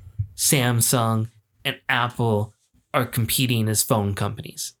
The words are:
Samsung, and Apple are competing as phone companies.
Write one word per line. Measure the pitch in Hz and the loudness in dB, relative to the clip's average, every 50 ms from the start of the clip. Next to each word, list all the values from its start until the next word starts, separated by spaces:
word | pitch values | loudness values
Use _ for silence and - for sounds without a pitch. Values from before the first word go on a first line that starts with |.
| - - - - - - - | -18 -14 -8 -8 -8 -8 -6
Samsung, | - - - 160 139 120 123 120 117 - - - 123 113 113 113 110 110 113 - _ _ _ _ _ _ | -4 0 2 2 4 4 2 2 2 2 2 2 2 2 2 0 0 -2 -4 -8 _ _ _ _ _ _
and | 135 131 - _ - | -6 -6 -6 _ -2
Apple | 131 123 120 117 - - 120 117 107 104 101 101 _ _ _ _ _ _ _ _ - | 0 0 0 -2 -2 0 0 2 2 2 0 -2 _ _ _ _ _ _ _ _ -2
are | 143 123 | -2 -2
competing | 117 - 123 110 - - - 131 120 123 113 110 | 0 -2 -2 -2 0 0 -2 0 0 2 0 2
as | 110 107 101 - | 0 0 -2 0
phone | - 127 110 101 101 101 | 2 2 2 2 0 -2
companies. | - 104 104 107 - - - - - - - - _ | -2 -4 -4 -4 -8 -12 -14 -12 -12 -12 -12 -12 _